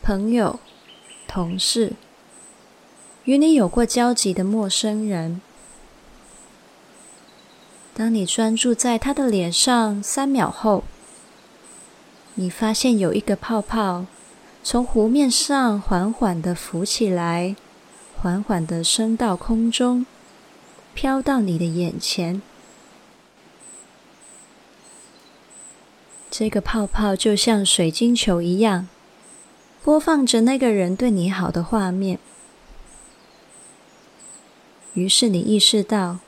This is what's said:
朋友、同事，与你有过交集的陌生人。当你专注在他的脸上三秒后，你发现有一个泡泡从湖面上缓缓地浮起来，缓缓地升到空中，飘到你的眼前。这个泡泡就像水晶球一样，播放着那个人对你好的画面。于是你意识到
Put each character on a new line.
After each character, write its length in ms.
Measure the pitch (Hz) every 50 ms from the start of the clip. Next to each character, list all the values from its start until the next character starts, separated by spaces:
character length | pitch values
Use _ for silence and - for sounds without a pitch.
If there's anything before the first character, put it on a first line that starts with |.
朋 320 | - - 202 190 202 220
友、 260 | 240 240 214 - - - - - - - - - - - - - - - - -
同 300 | - 190 180 170 180 190
事， 340 | 185 - - 233 226 190 - - - - - _ - - - - - - - - - - - - - - - - - - - - _
与 120 | - 262
你 160 | 285 302 320
有 160 | 320 277 208 175
过 160 | - 240 240
交 300 | 220 - 247 240 240 247
集 180 | 226 - 202
的 100 | 180 196
陌 240 | 185 190 208 220 208
生 400 | 190 190 - - 220 208 214 214
人。 360 | 214 196 170 160 165 170 180 - - - - - - - - - - - - - - - - - - - - - - - - - - - - - - - - - - - - - - - - - - - - - - - - - -
当 200 | - - 220 233
你 120 | 226 220 185
专 320 | 170 - - 226 220 226
注 180 | 226 - 247 233
在 240 | 226 - 247 233 220
他 140 | - 269
的 160 | 277 - 277 247
脸 240 | 214 190 175 170
上 500 | 170 - - 254 247 240 226 214 208 202
三 240 | 208 - - 285 277
秒 240 | 277 277 254 180 147
后， 340 | - - - 220 202 180 - - - - - - - - - - - - - - - - - - - - - - - - - - - - - - -
你 120 | - 185 180
发 240 | - - 226 214
现 260 | 220 - - 262 240 208
有 140 | 190 165
一 80 | - -
个 160 | - - 202
泡 240 | - - - 233 214
泡 460 | 202 - - 226 214 190 180 175 180 185 - - - - - - - - - - -
从 180 | - - 240
湖 240 | 247 240 - 226 208
面 240 | 220 247 294 294 262
上 480 | 233 - - - 285 277 254 233 208 208
缓 320 | 190 - 196 175 185 208
缓 300 | 233 - 262 202 175 165
地 140 | 160 180 175
浮 320 | - - - - 165 185
起 240 | - - - 233 202
来， 440 | 185 175 170 170 170 170 175 185 196 - - - - - - - - - - - -
缓 280 | - - 180 175 196
缓 240 | 208 - 214 175 160
地 160 | 156 170 165 165
升 320 | - - - 220 220 226
到 180 | 220 247 220 185
空 360 | 170 - - 226 220 226 233
中， 340 | 226 - 247 247 247 247 254 - - - - - - - - - - - - - - - - -
飘 300 | - - - 269 269 269
到 180 | 262 294 277 254
你 180 | 214 190 170 160
的 60 | 170
眼 340 | 170 160 175 175 170 - -
前。 440 | - - - - 175 165 175 196 - - - - - - - - - - - - - - - _ _ _ _ _ - - - - - - - - - - - - _ - - - - - - - - - - - - - - - - - - - - - - - - - - - - - - - - - - - - - - _ - - - - - -
这 200 | - - 214 220
个 100 | - 208
泡 260 | 190 - - 226 208
泡 300 | 190 - - 214 202 196
就 180 | 190 - 220 208
像 300 | 196 - 240 226 208 196
水 260 | - - - 175 165
晶 240 | 160 - 226 240 240
球 280 | 233 - - 185 170
一 160 | 170 175 180 190
样， 300 | 226 220 196 175 185 180 - - - - - - - - - - - - - _ _ _ _ _
播 160 | - 285 302 311
放 280 | 302 - 320 294 269
着 160 | 240 - 226
那 160 | 226 240 262 269
个 120 | 262 240
人 240 | 214 202 185 175 185
对 160 | 190 247 247
你 200 | 214 190 170 185
好 200 | 190 190 180 156
的 140 | - 170 170
画 260 | - - 220 196 185
面。 280 | 180 190 196 190 180 - - - - - - - - - - - - - - - - - - - - _ - - - - - - - - - - - _ - _ _ - _ - - - - - - - - - - - - - - - - -
于 160 | - 180 180 190
是 220 | 190 - 240 233
你 100 | 190 170
意 180 | - - 214 208
识 240 | 196 - - 214
到 360 | 196 - 220 208 185 175 175 180 -